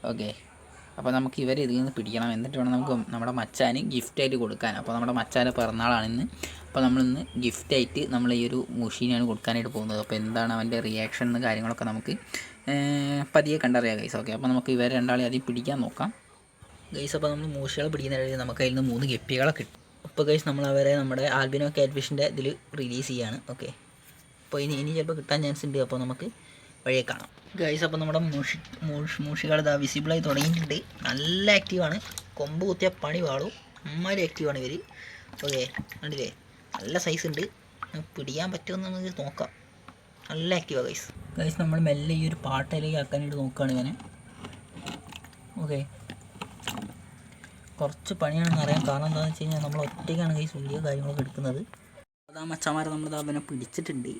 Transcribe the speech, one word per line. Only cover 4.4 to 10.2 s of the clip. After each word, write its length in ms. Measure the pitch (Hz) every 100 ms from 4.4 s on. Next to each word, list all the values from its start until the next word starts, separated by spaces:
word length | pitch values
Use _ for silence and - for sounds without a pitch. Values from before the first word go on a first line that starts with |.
| 110
കൊടുക്കാൻ. 280 | 104 113 101
അപ്പോൾ 120 | 107 117
നമ്മുടെ 180 | 120 123
മച്ചാൻ്റെ 320 | 113 127 123 123
പിറന്നാളാണ് 480 | 113 113 117 117 110
ഇന്ന്. 120 | 117 208 - - - -
അപ്പോൾ 120 | 135 131
നമ്മളിന്ന് 360 | 131 127 131 127 117
ഗിഫ്റ്റായിട്ട് 580 | 120 - - 135 120 - 123
നമ്മൾ 160 | 127 123 120
ഈ 20 | 120
ഒരു 120 | 127 131 120
മൂഷീനെയാണ് 460 | 113 - 123 120 120
കൊടുക്കാനായിട്ട് 420 | 107 - 117 117 113
പോകുന്നത്. 240 | 107 107
അപ്പോൾ 120 | 107 110